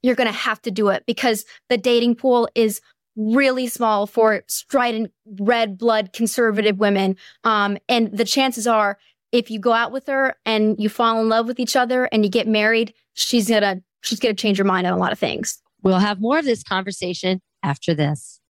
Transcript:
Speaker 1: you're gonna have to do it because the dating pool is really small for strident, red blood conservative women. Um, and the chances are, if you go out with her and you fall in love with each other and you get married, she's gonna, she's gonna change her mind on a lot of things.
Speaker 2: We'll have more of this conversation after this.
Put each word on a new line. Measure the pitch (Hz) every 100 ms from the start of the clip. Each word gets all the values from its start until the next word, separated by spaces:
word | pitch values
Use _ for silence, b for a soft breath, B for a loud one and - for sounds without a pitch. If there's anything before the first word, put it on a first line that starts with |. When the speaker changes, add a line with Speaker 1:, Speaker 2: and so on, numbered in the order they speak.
Speaker 1:
you're | 247 247
gonna | 240
have | 214 247 220
to | 240
do | 190 208
it | 190 -
because | - 247 214 - B _
the | 240
dating | 247 240 240 233
pool | 262 240 226
is | - 220 202 b _ _ 220
really | 214 240 269 254 247
small | - 233 208 202
for | - 220 208 -
strident, | - - 269 240 226 226 _ 214 196
red | 202 233 220 185
blood | 233 220 196
conservative | - 233 - 226 208 214 196
women. | 208 202 190 190 B B
Um, | 233 214 202 202 -
and | 240 220
the | 202 220
chances | 277 269 247 220
are, | 220 202 196 b b _
if | 240 -
you | 220
go | 226
out | 226 233
with | 262 277
her | 269 269 -
and | - 220 214 214
you | 208
fall | - 226 226
in | 220
love | 226 233
with | 247
each | 240
other | 269 247 254 254
and | 220
you | 208
get | 226 220
married, | 214 214 226 226 _ _
she's | - - 240 196
gonna, | 220 202 185 _ _
she's | - 220
gonna | 240
change | 202 214 196
her |
mind | 196 185 180
on |
a | 185
lot | 185
of | -
things. | 151 - - - _ _
Speaker 2:
We'll | 190 185
have | 208 196
more | 220 302
of |
this | 285 226
conversation | - 190 190 190 180 180 185 185 _ _
after | - 143 -
this. | 151 147 151 - - _